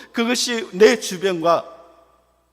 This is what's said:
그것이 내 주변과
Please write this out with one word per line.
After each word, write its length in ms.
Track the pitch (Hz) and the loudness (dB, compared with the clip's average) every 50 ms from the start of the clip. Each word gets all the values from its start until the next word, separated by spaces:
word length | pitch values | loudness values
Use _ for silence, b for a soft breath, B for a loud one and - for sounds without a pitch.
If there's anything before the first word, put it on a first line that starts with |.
| B B B | B B B
그것이 560 | 240 233 226 - - - 247 240 226 196 - | -4 -2 -2 -2 -4 -4 -4 -4 -6 -6 -6
내 260 | - 180 220 254 247 240 | 2 4 6 6 6 4
주변과 720 | - - 196 170 175 196 185 165 160 170 165 143 - - - - - - _ _ _ _ _ _ _ _ _ _ _ _ | -4 -10 -10 -4 -4 -4 -2 0 0 0 0 0 -2 -8 -20 -20 -20 -20 _ _ _ _ _ _ _ _ _ _ _ _